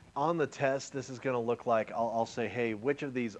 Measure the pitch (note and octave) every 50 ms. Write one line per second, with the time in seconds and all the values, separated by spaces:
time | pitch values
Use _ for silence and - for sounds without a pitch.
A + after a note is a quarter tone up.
0 | - - - C3+ C#3+ D#3+ F3 E3 D3 A#2 - - C#3+ C3+ C3+ C#3 - - - C#3
1 | B2 - C3 A#2 - C3+ B2+ A#2+ A#2 A#2 A#2 A2+ - B2 A#2 A2 G#2+ G2+ - G#2
2 | A2+ A#2 A2 A2+ A2+ - - B2 A#2 G#2+ G#2 B2 A#2+ A2+ A2 G#2 A2 C3+ D3 -
3 | D3+ C#3 B2 B2+ A#2+ A2+ G2